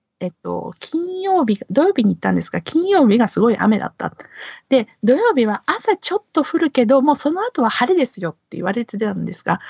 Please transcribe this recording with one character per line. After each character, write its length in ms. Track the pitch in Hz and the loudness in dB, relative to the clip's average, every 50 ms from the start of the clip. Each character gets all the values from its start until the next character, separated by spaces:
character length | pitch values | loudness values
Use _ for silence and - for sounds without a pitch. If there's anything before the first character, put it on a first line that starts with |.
| _ _ _ _ | _ _ _ _
え 80 | 185 175 | -10 -10
っ 40 | - _ | -10 _
と、 300 | - 175 175 - - - - _ | -10 -8 -8 -6 -8 -10 -14 _
金 440 | - - - 330 349 359 370 370 | -12 -8 -6 -6 -6 -6 -6 -6
曜 240 | 381 392 381 359 269 | -2 0 2 2 2
日、 120 | 220 202 202 - - | 0 0 -2 -4 -2
土 120 | 190 269 | 0 2
曜 120 | 320 392 381 | 2 2 2
日 100 | 277 214 | 2 0
に 100 | 202 175 | 0 0
行 20 | |
っ 40 | - | 0
た 100 | - - | -2 -2
ん 40 | 185 | 0
で 80 | 170 | -2
す 80 | 165 - | -2 -4
が、 100 | - 175 | -6 -8
金 280 | - - - 320 359 392 | -6 -2 -2 -2 0 2
曜 200 | 403 359 277 208 | 4 4 4 4
日 80 | 202 | 4
が 100 | 240 233 | 4 2
す 140 | - - - | 0 0 2
ご 100 | 214 240 | 2 2
い 60 | 220 | 2
雨 220 | - 185 214 214 - | 2 2 2 2 0
だ 80 | - | -2
っ 80 | - - | -6 -8
た。 180 | - - - - - - - - - - - - - _ - | -8 -8 -8 -8 -12 -18 -20 -20 -20 -18 -18 -18 -20 _ 0
で、 180 | 269 254 214 - _ _ | 0 0 0 -2 _ _
土 120 | - 214 254 | 2 2 4
曜 200 | 339 466 480 349 | 4 4 2 2
日 120 | 262 226 | 2 2
は 160 | 214 208 - - | 0 -2 -4 -4
朝 320 | - 370 - - 440 392 | -6 -6 -2 -2 -2 -2
ち 160 | - - - | -2 -2 -4
ょ 40 | 359 | -4
っ 60 | 427 - _ - | -4 -6 _ -2
と 100 | 311 277 | -2 -2
降 140 | - - 330 | 0 0 0
る 120 | 339 277 | 0 0
け 140 | - 262 240 | 2 2 4
ど、 160 | 214 269 269 | 4 4 4
も 140 | 254 302 285 | 4 4 2
う 20 | |
そ 140 | - - 294 | 2 0 -2
の 100 | 330 370 | -2 -2
後 220 | 440 494 - 320 | -4 -4 -2 0
は 80 | 240 220 | 0 0
晴 240 | - - 247 262 381 | 0 0 0 2 2
れ 40 | 349 | 2
で 60 | 262 | 0
す 180 | 247 - 190 | 0 -4 -6
よ 80 | 180 160 | -8 -8
っ 20 | - | -8
て 240 | _ _ _ - - | _ _ _ -10 -6
言 60 | 175 | -6
わ 80 | 190 | -4
れ 120 | 208 240 233 | -4 -4 -6
て 140 | - - 202 | -8 -6 -6
た 160 | 220 214 190 | -4 -4 -4
ん 100 | 175 170 | -6 -6
で 80 | 175 | -8
す 100 | 190 - | -10 -6
が、 180 | - 175 180 - - | -4 -4 -4 -4 -6